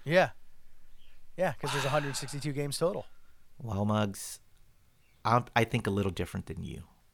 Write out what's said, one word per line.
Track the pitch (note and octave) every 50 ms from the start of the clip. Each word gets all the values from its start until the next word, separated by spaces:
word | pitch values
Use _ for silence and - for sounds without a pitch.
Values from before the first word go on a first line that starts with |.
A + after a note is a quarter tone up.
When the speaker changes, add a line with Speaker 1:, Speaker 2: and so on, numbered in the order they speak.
| -
Speaker 1:
Yeah. | C#3 E3+ F#3 E3 A2+ - - - - - - - - - - - - - - - - - - - - -
Yeah, | - F#3 E3 - -
'cause | - C#3
there's | C3+ C#3 C3+
a | C3+
hundred | C#3+ D3+ C#3+ C#3 C3
sixty-two | - C#3 B2+ - C#3 C#3 D3+
games | C3+ C#3+ C#3+ C#3+ - -
total. | E3 F3+ G#3 - - - - - - - - - - - - -
Speaker 2:
Well, | - A2 G2+ G2 G#2
Muggs, | G#2+ G#2+ G#2+ G#2+ G2+ G2 - - - - - - - - - - - - _ _ - _ _ - - - - -
I, | A2 A#2 B2 A#2+ - -
I | A#2 A2+
think | - - A2+ -
a | G#2
little | G2 G2+ G2 G2
different | F2 - F2+ - - F#2+ -
than | - F2+ E2+
you. | - - F2 - D#2+ - - _ _ _